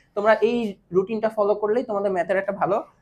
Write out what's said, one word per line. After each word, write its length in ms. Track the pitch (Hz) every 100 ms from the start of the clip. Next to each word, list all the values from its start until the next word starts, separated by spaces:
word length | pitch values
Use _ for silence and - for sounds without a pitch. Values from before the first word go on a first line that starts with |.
| _ -
তোমরা 180 | 208
এই 440 | 220 214 240 220 190 _
রুটিনটা 380 | 175 196 220 214
ফলো 260 | 220 202 208
করলেই 280 | 214 220
তোমাদের 280 | 262 202 202
ম্যাথের 260 | 185 170 190
একটা 140 | 196
ভালো 320 | 190 165 208 - _